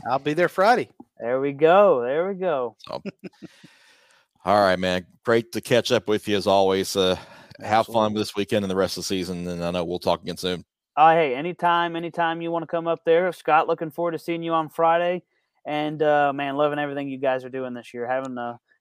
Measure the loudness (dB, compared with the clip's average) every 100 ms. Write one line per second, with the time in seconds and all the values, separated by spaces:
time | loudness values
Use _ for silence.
0 | -2 -4 -2 0 -2 2 4 4 0 _
1 | -20 _ -4 -2 -2 2 6 8 6 4
2 | 2 -2 -2 -4 -4 -2 -4 -10 -12 -10
3 | -10 -14 -20 -20 -20 _ -20 _ _ _
4 | _ _ _ _ 2 4 4 2 0 -2
5 | -4 _ 0 0 0 -8 2 2 4 0
6 | 2 -2 0 0 4 4 4 2 0 0
7 | 0 0 -6 -20 -20 -16 0 0 2 0
8 | 0 0 -4 -4 -2 -2 0 0 0 -2
9 | -4 -4 -4 -6 -6 -6 -4 -4 -4 -4
10 | 0 0 -2 -6 -4 -6 -8 _ _ 2
11 | 4 4 2 -2 -6 -4 0 0 -2 -4
12 | -8 -4 -4 -4 -4 -6 -4 -6 -4 -4
13 | 2 2 2 -4 2 2 2 -2 -4 -4
14 | -4 -4 -6 -6 -2 -2 -4 0 2 2
15 | 0 -4 -8 _ _ _ -8 -4 -4 0
16 | 2 4 2 0 -4 0 0 0 -4 -4
17 | -6 -4 -2 -2 -4 -8 -8 -10 -12 -10
18 | -4 -4 -4 -8 -8 -10 _ _